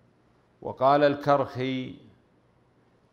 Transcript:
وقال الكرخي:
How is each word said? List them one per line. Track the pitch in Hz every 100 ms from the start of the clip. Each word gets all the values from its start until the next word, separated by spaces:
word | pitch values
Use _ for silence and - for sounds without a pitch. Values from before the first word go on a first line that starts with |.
| _ _ _ _ _ _
وقال | - 104 131 147
الكرخي: | 147 143 147 143 131 123 131 131 127 - - _ _ _ _ _ _ _ _ _ _